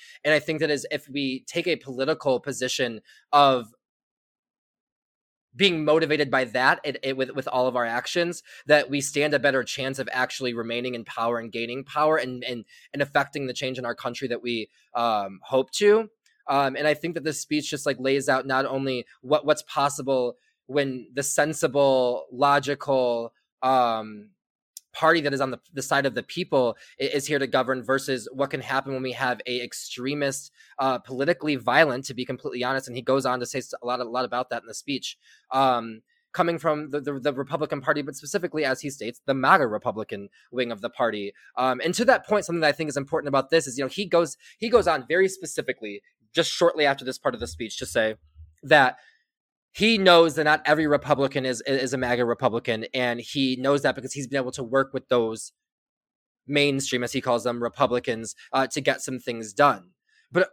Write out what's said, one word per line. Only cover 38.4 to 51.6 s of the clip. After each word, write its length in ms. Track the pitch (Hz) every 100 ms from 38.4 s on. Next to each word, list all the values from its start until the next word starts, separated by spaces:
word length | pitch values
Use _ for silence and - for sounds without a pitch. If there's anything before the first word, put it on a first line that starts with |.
| 170 156
as 180 | 139 131
he 80 | 147
states, 320 | 131 107 - -
the 80 |
maga 340 | 135 135 180 123
Republican 600 | 104 - 104 107 104 101 _ _
wing 200 | 123 120
of 100 | 110
the 80 | 117
party. 440 | - 120 104 101 - - -
Um, 260 | 131 127
and 100 | 165 180
to 100 | 240
that 220 | 226 -
point, 180 | 208 175
something 160 | 170
that 80 | 151
I 40 |
think 160 | 139 156
is 80 | 139
important 320 | 139 160 143
about 200 | 135 131
this 180 | 165 147
is, 100 | 123
you 60 |
know, 60 | 131
he 160 | - 196
goes, 320 | 170 165 - - -
he 120 | 220
goes 180 | 226 175
on 180 | 151 120
very 200 | 170 190
specifically 760 | 190 165 - 135 - 107 101 _ _ 110
just 180 | - -
shortly 340 | - 170 160 143
after 180 | 135
this 140 | 131 131
part 160 | 143
of 80 | 117
the 60 | 117
speech 300 | - 113 -
to 60 | 123
say 300 | 120 110 107 _ - - _
that 360 | 135 151 127 - _ _ _ _ _ _ _
he 260 | - 214 226
knows 380 | 190 170 165 151
that 100 | 151
not 160 | 151 -
every 220 | 151 151
Republican 580 | 143 139 135 135 139 131
is, 160 | 117